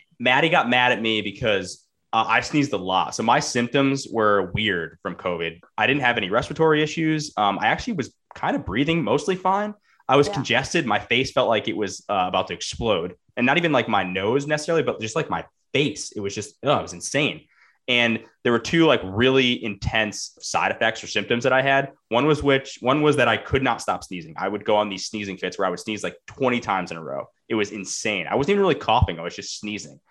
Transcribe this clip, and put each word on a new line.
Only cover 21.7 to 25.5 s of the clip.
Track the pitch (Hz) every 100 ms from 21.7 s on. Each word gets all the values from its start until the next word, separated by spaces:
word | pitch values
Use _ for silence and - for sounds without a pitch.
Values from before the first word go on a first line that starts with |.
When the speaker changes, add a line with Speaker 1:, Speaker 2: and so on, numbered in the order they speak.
| 139 143 - -
Speaker 1:
One | 117 147
was | 147
which, | 143 139 - -
one | 120 151
was | 147 131
that | 120
I | 107
could | - 135
not | 131 110
stop | - 92
sneezing. | - 90 80 156
I | 98
would | 101 104
go | 104
on | 104
these | 95 -
sneezing | 107 98 92
fits | 92